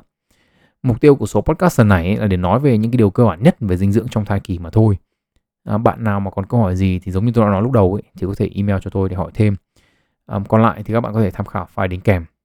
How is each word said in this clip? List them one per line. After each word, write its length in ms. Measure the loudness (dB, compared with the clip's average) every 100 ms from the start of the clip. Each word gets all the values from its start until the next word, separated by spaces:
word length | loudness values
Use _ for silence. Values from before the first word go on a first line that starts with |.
| -10 _ _ _ _ _ _ _
Mục 180 | -4 2
tiêu 140 | 4 4
của 100 | 2
số 160 | -2
podcast 380 | -2 0 0 4
lần 80 | 4
này 180 | 4 2
ấy 120 | -2
là 100 | 0
để 100 | 0
nói 220 | 0 0
về 180 | 2 0
những 140 | 0
cái 60 | 2
điều 120 | 2
cơ 160 | 4 0
bản 180 | 4
nhất 140 | 2 2
về 180 | -2 0
dinh 140 | 0
dưỡng 160 | 0 -2
trong 180 | -6 -4
thai 140 | -6
kỳ 200 | -4 -8
mà 100 | -2
thôi. 280 | 2 2 2 _ _ _ _ _ _
À, 140 | -6 0
bạn 260 | 0 0
nào 160 | -4 -4
mà 120 | -4
còn 140 | -6 -2
câu 160 | 0
hỏi 140 | 0 2
gì 240 | 0 0
thì 120 | -4
giống 140 | -2 0
như 60 |
tôi 140 | 2 2
đã 60 |
nói 100 | 2
lúc 100 | 2
đầu 220 | 2 2
ấy, 100 | 0 -8 -8
thì 100 | -8
có 60 | -4
thể 120 | -4 -2
email 220 | -2 -2
cho 80 | -4
tôi 200 | -4 -4
để 60 | -6
hỏi 160 | -8
thêm. 220 | 0 0 0 _ _ _ _ _ _ -8
À, 140 | -8 0
còn 140 | 2
lại 220 | 2 -2
thì 100 | -4
các 80 | -4
bạn 120 | -4
có 80 | -2
thể 100 | -4
tham 140 | -4 -8
khảo 220 | -8 -10 -6
file 120 | -6
đính 140 | -4
kèm 240 | -2 -2 -4 _